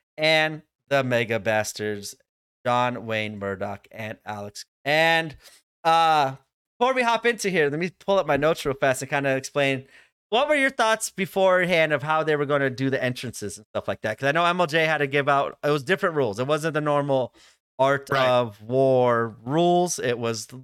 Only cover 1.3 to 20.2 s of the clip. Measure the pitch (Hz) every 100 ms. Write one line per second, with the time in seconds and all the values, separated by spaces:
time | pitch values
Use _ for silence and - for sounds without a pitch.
1.3 | 113 110 107 107 - 107 104 98 - _
2.3 | _ _ _ 123 123 123 120 110 110 107
3.3 | 104 98 95 101 98 - 107 107 107 101
4.3 | 104 104 - - _ 139 156 165 165 165
5.3 | - - - _ _ 170 165 160 156 135
6.3 | 135 _ _ _ - 247 254 233 226 240
7.3 | 233 202 175 143 147 175 - - 196 156
8.3 | 139 151 170 143 131 139 127 135 143 139
9.3 | 135 131 147 139 131 127 - _ _ -
10.3 | 220 294 302 269 269 220 220 - - 190
11.3 | 196 190 185 175 170 156 143 151 156 156
12.3 | 147 143 143 135 120 135 127 123 123 123
13.3 | - 101 - - 104 - 101 110 110 135
14.3 | 160 170 180 165 165 160 151 139 143 139
15.3 | 139 90 - 147 147 123 185 180 156 120
16.3 | 101 131 156 160 151 151 147 143 135 120
17.3 | _ - _ _ - 135 139 139 139 127
18.3 | 123 120 104 107 131 135 127 123 117 117
19.3 | 107 117 156 175 175 175 - 123 120